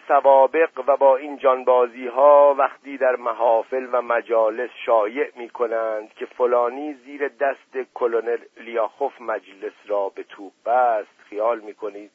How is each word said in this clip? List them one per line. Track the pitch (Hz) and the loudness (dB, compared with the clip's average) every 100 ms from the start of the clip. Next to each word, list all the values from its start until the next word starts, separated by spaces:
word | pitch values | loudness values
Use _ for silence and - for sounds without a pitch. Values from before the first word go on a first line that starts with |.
| - | 0
سوابق | 143 139 135 131 156 165 - 127 | 2 6 6 6 2 0 0 -2
و | 139 | 4
با | 135 131 | 4 4
این | 147 139 | -2 -2
جانبازی‌ها | 135 127 127 127 123 123 123 123 147 143 143 139 | 0 0 2 2 2 -2 -6 2 6 8 6 4
وقتی | 135 - 135 135 | -2 -4 -16 -2
در | 131 123 | -2 0
محافل | 120 110 117 113 - 131 127 | -4 -2 0 0 0 -6 -4
و | 123 | -4
مجالس | 120 117 113 113 110 113 120 - - | -2 -4 0 0 0 -2 -8 -8 0
شایع | 113 104 127 147 123 | 0 0 -4 -6 -8
می‌کنند | 117 - 117 113 110 110 107 | -14 -6 -4 -4 -4 -6 -10
که | - 120 | -14 -12
فلانی | - 123 120 120 135 151 | -2 0 2 0 -4 -10
زیر | 131 127 143 139 | -12 -16 -8 -8
دست | 117 139 127 _ 131 120 | -2 -4 -4 _ -12 -10
کلونل | - 123 117 113 113 - - | -4 -2 -2 -2 -6 -8 -20
لیاخوف | 117 113 104 - 139 - | -8 -4 -4 -4 -8 -8
مجلس | 113 104 98 98 101 - 104 | -10 -10 -10 -14 -14 -14 -6
را | 101 98 | -4 -4
به | 98 | -8
توپ | 92 - 95 - 110 | -16 -20 -20 -12 -2
بست، | 123 123 110 98 _ _ | 0 2 0 -6 _ _
خیال | 104 113 113 | -4 -4 -4
می‌کنید | 107 98 104 101 104 | -8 -14 -12 -12 -18